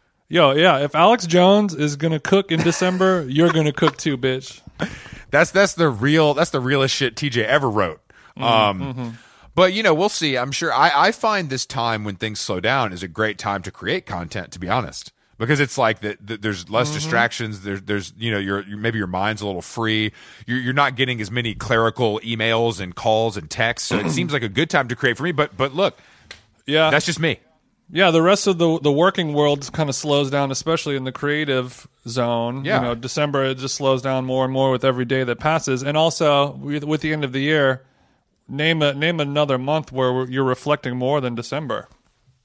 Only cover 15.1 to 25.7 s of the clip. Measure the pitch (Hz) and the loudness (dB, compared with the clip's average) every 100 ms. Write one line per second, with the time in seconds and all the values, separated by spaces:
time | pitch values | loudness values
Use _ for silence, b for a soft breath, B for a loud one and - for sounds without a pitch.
15.1 | _ _ - 117 143 143 - 113 113 104 | _ _ -6 0 0 0 2 0 0 -6
16.1 | - 104 110 107 92 90 113 127 151 156 | -10 -10 -6 -4 -6 -2 -2 -2 -4 -2
17.1 | 117 117 - 110 101 98 98 98 104 90 | 0 0 -2 -8 -8 -8 -8 -4 -4 -4
18.1 | 98 117 101 98 98 98 104 113 110 92 | -8 -4 -2 -2 -4 -6 -4 -4 -2 -2
19.1 | 92 104 104 104 90 - - 110 107 107 | -2 -2 -2 -6 -6 -8 -4 -2 0 -2
20.1 | B B B B 127 123 139 139 123 127 | B B B B -4 -2 0 0 0 -4
21.1 | 120 101 120 117 92 107 117 113 117 117 | -4 -6 -4 -4 -6 0 2 2 0 -2
22.1 | 107 113 113 113 113 117 95 90 - 113 | -2 -4 -2 0 0 0 -4 -10 -4 0
23.1 | 110 113 101 78 - 117 120 - 208 185 | 0 0 -4 -10 -2 -2 -2 -4 -2 -2
24.1 | 156 175 143 113 110 165 160 123 120 131 | -2 -2 -4 -4 -2 0 -2 -2 -2 -2
25.1 | 110 180 147 151 101 135 | -2 -4 -2 -4 -2 -4